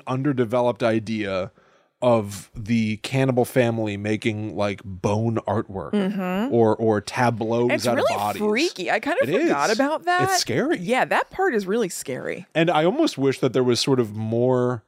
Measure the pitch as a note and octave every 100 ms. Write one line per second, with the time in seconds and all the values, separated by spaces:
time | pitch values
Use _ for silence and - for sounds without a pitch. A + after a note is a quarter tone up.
0 | - C3 C#3+ B2+ A#2 B2 B2 A#2 A#2+ A2+
1 | G#2+ A2 G2+ F#2 F#2+ _ _ _ _ -
2 | B2 A#2 G2+ G2+ - - G#2 A#2 A2 G#2+
3 | - C3 C3+ B2 A#2 C3 A#2 A2+ A2 G2+
4 | G#2+ G#2+ A#2 G#2+ G#2+ E2+ G#2 F#2+ G2+ F#2
5 | A2 G#2 A#2 A2 - G#2 - F#2+ - G#3
6 | F#3+ G3+ F3+ F#3 B3 A#2 A2 G#2+ A2+ G#2
7 | - - B2 A2+ A2+ A#2 A#2+ B2 A#2+ A#2
8 | C#5 - G#2 - G#3 A3 F4 - F#3+ G3
9 | C#4 F#4 C#4 F#3+ E4 C#4+ D#3 A3 C4+ D#4
10 | E4 F4+ F#4 F#4 - C#3+ C4 C4+ F3 B3
11 | D#3+ A3 - - F#4+ A3+ F#3 A3 F#3 -
12 | - C3 - - - D#3 E3 D#3 E3 C4+
13 | D#4+ - C3+ B2+ C3+ C3 B2+ A#2+ - B2+
14 | A2 G#2+ A2 A#2 B2 B2+ B2 B2